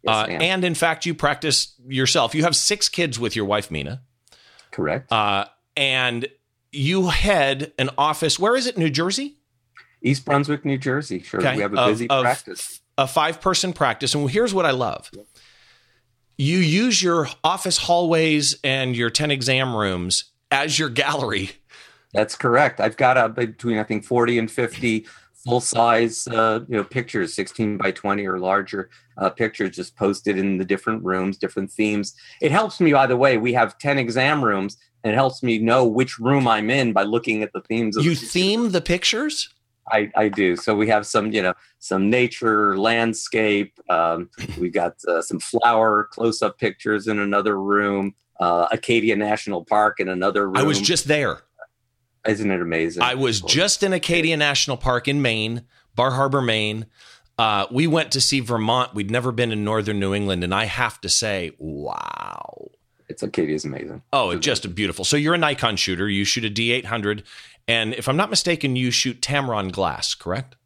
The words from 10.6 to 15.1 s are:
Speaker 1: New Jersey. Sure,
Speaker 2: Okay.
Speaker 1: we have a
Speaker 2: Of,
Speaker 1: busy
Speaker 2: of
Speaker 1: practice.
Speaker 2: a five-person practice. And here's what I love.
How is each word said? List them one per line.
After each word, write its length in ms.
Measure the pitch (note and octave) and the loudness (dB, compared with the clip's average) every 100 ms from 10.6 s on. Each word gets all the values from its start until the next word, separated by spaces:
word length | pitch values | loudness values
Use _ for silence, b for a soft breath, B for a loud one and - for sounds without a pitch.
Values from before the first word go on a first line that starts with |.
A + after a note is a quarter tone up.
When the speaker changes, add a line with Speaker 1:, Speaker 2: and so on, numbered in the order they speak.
| C#3+ | -2
Speaker 1:
New 120 | C3+ | -2
Jersey. 440 | C#3 C3 D3+ F#2 | 0 -2 -4 -10
Sure, 160 | - G2 | -6 -2
Speaker 2:
Okay. 160 | C3+ B2+ | 0 0
Speaker 1:
we 60 | |
have 120 | G2+ | -2
a 40 | G#2 | 2
Speaker 2:
Of, 80 | A#2+ | 2
Speaker 1:
busy 180 | G#2+ A#2 | 2 0
Speaker 2:
of 140 | C3+ | 2
Speaker 1:
practice. 580 | B2 B2+ - F2+ - - _ - | 2 0 -6 -14 -12 -14 _ -2
Speaker 2:
a 100 | C3+ | 0
five-person 680 | E3 D#3 E3 F#3+ F3+ F#3 | 2 0 0 0 0 -2
practice. 400 | F3 C#3 A2 C3 | 0 0 0 -2
And 160 | D3 C#3+ | 0 0
here's 240 | E3+ A#3+ | 2 0
what 120 | F#3+ E3 | 2 2
I 60 | |
love. 380 | B2+ A#2 - - | 2 -2 -6 -12